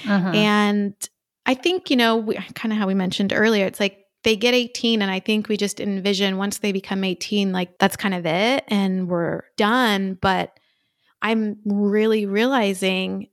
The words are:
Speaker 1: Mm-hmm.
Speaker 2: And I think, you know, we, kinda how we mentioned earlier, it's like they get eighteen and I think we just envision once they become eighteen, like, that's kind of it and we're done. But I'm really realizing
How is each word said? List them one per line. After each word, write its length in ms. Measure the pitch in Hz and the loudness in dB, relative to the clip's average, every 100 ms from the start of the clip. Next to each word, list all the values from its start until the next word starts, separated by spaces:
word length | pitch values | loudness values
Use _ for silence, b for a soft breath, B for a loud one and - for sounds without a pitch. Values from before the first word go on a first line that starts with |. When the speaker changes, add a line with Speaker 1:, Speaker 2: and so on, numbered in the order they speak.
Speaker 1:
Mm-hmm. 320 | 220 202 180 | -2 0 2
Speaker 2:
And 600 | 190 214 208 208 208 202 - - _ _ _ - | 2 2 4 2 2 -2 -4 -14 _ _ _ -4
I 80 | |
think, 360 | 254 339 370 - | -2 0 -2 0
you 60 | 262 | 2
know, 200 | 233 226 | 2 2
we, 200 | 220 - 190 | -2 -6 -8
kinda 220 | - 226 214 | -8 -4 -2
how 100 | 196 | 0
we 80 | |
mentioned 380 | 190 185 - 202 | 0 0 0 0
earlier, 340 | - 214 214 190 | 2 2 2 0
it's 140 | - | -2
like 240 | 202 196 _ _ | -4 -4 _ _
they 100 | - 220 | 0 2
get 160 | 240 | 2
eighteen 480 | 247 233 - 240 226 | 2 0 -2 0 2
and 100 | 196 | 0
I 100 | 185 | -2
think 280 | 190 214 208 | 0 -2 0
we 80 | 208 | -2
just 240 | 202 - | -2 -4
envision 560 | 208 196 190 190 196 190 | -4 -2 -2 0 0 0
once 200 | 196 202 | -4 -4
they 140 | 208 | -2
become 320 | 190 190 196 | -2 -4 -4
eighteen, 480 | 190 180 - 208 196 | -2 -4 -2 0 0
like, 260 | 185 180 - | 0 -4 0
that's 180 | 196 - | 0 0
kind 180 | 202 | -4
of 120 | 185 170 | -2 -2
it 380 | 165 220 269 - | 0 0 0 0
and 400 | 208 196 185 180 | 0 0 0 -2
we're 340 | 175 165 160 - - | -2 -2 -4 -6 -2
done. 640 | 208 247 240 202 196 190 | 2 2 2 2 -2 -2
But 380 | 196 185 175 _ _ _ _ _ _ _ | 0 0 -2 _ _ _ _ _ _ _
I'm 340 | 208 226 214 208 | -2 0 -2 -4
really 600 | 208 202 202 208 220 220 202 | -2 0 2 2 2 2 0
realizing 1040 | 202 240 269 202 190 190 185 185 190 202 | 0 2 2 2 0 0 0 -2 -6 -10